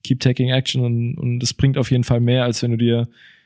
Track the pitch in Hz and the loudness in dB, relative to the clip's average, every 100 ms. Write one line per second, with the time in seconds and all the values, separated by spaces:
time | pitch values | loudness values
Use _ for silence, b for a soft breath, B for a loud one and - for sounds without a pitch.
0 | - 127 127 123 127 131 127 131 120 117 | -4 0 0 0 0 0 -2 -2 0 -2
1 | 120 - 123 120 - - 135 139 123 123 | -2 -4 -4 -2 -4 0 2 2 0 0
2 | 120 120 120 127 120 110 120 117 117 117 | 2 2 2 2 0 -2 -2 0 2 0
3 | 117 b b b | -2 b b b